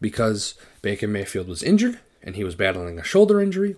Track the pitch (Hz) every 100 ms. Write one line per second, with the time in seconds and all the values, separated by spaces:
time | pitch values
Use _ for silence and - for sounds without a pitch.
0 | 107 - 113 104 - - - - 101 101
1 | 104 104 98 95 90 85 - 208 247 233
2 | _ _ - 95 95 87 95 90 87 85
3 | - 190 208 202 202 185 202